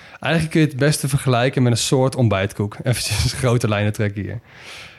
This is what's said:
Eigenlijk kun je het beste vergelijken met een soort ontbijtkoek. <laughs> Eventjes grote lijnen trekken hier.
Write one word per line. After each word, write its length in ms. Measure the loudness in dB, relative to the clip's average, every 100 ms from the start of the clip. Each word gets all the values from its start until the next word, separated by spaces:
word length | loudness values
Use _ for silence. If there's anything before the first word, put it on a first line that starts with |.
| -20 -8
Eigenlijk 320 | -2 0 0
kun 80 | 2
je 60 | 2
het 100 | 2
beste 320 | 0 2 0
vergelijken 540 | 0 2 2 2 2
met 100 | 2
een 60 | 2
soort 380 | 2 2 2 2
ontbijtkoek. 600 | 2 2 0 -2 -6 -4
<laughs> 20 |
Eventjes 500 | -2 -2 -2 -2 -2
grote 360 | 0 0 2 2
lijnen 240 | 0 0
trekken 300 | -2 -4 -4
hier. 180 | -8 -10 -14 -20 -20 -18 -20